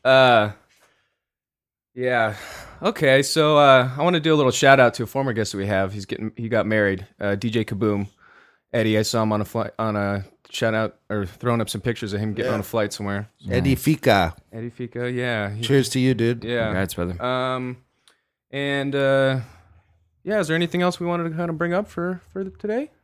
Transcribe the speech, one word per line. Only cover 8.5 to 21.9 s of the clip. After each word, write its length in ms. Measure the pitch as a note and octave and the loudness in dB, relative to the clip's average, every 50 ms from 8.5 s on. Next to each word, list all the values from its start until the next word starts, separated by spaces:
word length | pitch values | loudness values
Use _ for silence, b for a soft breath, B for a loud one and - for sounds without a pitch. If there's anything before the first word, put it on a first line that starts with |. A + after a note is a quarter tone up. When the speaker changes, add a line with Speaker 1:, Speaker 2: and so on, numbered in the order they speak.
| b b b _ | b b b _
Speaker 1:
Eddie. 260 | - A#2+ A2 A2 G#2+ | -2 0 0 2 2
I 40 | G#2+ | 2
saw 220 | G#2+ - - A2+ A2 | 0 0 0 0 0
him 80 | G#2+ G#2+ | 0 0
on 80 | G#2 | -2
a 40 | G2+ | -4
flight, 260 | - - A2+ G#2 - - - | -4 -4 -6 -6 -6 -6 -6
on 160 | A2 A2 G#2 | -4 -2 -2
a 300 | G#2 G2+ G2 G2+ G2 F#2+ - _ _ _ - | -2 -2 -2 -2 -4 -6 -10 _ _ _ -14
shout 240 | - - B2 A2+ A2 | -6 -2 -2 0 0
out 240 | A2 A2 G#2 _ _ _ _ | 0 -2 -4 _ _ _ _
or 160 | G#2+ G#2 G2 | -6 -6 -6
throwing 340 | F2 - - - B2 A#2+ A#2 | -6 -10 -6 -2 -2 0 0
up 100 | A2 - | -2 -4
some 120 | - G#2 | -6 -6
pictures 320 | - A#2+ A#2 - A#2 G2+ G2+ | -4 -6 -6 -4 -6 -6 -6
of 60 | G2+ | -4
him 140 | G#2+ A2 G2+ | -4 -4 -4
getting 180 | G#2+ G#2+ C3 | -4 -4 -2
Speaker 2:
Yeah. 40 | A#2+ | -2
Speaker 1:
on 40 | G#2+ | -4
a 40 | G2 | -6
flight 300 | - - A2+ G#2 G#2 - | -4 -2 -2 -2 -2 -4
somewhere. 360 | - G#2 G2+ G2+ G2+ G#2 - _ _ - - | -8 -6 -6 -6 -6 -8 -10 _ _ -8 -4
Speaker 2:
Eddie 220 | - B2+ C3 C3+ | -2 0 0 0
Speaker 3:
Nice. 100 | C3 B2+ - | 0 0 0
Speaker 2:
Fika. 520 | D#3 D#3 D3 - B2+ G#2+ G2 F2 E2 - - _ _ - | -2 -2 2 2 4 4 4 4 0 -2 -10 _ _ -14
Speaker 1:
Eddie 160 | A2 A#2 A#2+ | -12 -12 -12
Fika, 420 | - - B2 A#2 - B2 B2 B2 | -10 -12 -14 -10 -8 -8 -6 -6
yeah. 380 | B2 B2 B2 B2 A#2 A2 G#2 G2+ | -4 -4 -4 -2 -2 -2 -4 -4
He 120 | G#2 A2 A#2 | -6 -6 -2
Speaker 2:
Cheers 260 | A#2 C#3 C#3 B2 A#2+ | 2 2 2 2 2
to 100 | - C3 | 0 2
you, 140 | B2+ C3 B2+ | 2 2 2
dude. 300 | G#2+ A2+ A#2 B2 A#2 G#2+ | 2 2 0 0 -2 -6
Speaker 1:
Yeah. 220 | A2+ A#2+ A#2+ A2+ | -4 -4 -2 -2
Speaker 3:
Congrats, 280 | G#2+ F2+ F#2 F#2+ F2+ - | -2 0 -2 -2 -4 -4
brother. 280 | F#2+ F2 F2+ F2+ F2 | -4 -4 -4 -4 -4
Speaker 1:
Um, 560 | B2 B2 B2+ B2+ B2+ B2+ B2+ B2+ B2+ B2+ B2 B2+ _ _ _ _ _ _ _ _ _ _ _ _ _ _ | -4 -4 -2 -2 -2 -4 -4 -6 -8 -10 -12 -14 _ _ _ _ _ _ _ _ _ _ _ _ _ _
and, 440 | C3 C#3 C#3 C#3 C#3+ C#3 C#3 C#3+ C#3 | -8 -6 -4 -2 -2 -2 -2 -2 0
uh, 440 | C#3 C3+ C3+ C3+ C3+ C3+ C3+ C3 C3 A2+ b b b b b b b b b b b _ _ _ _ _ | 0 2 2 4 4 2 2 0 -2 -4 b b b b b b b b b b b _ _ _ _ _
yeah, 160 | F3+ G#3+ G#3+ | -4 -2 -2
is 80 | F3+ | 0
there 80 | D3 D#3+ | 0 0
anything 260 | E3 F3 E3 - F3+ F3+ | -2 -2 -2 -2 0 0
else 160 | F3+ F3 - | -2 -2 -4
we 60 | F3 | -4
wanted 160 | F3 F3 E3+ E3+ E3+ | -4 -4 -4 -4 -6
to 60 | D#3 | -6
kinda 180 | E3 F3 E3+ E3 | -6 -6 -6 -4
bring 200 | D#3 E3+ E3+ F3 | -4 -4 -2 -2
up 140 | F#3+ G#3+ | -2 -4
for, 320 | - | -4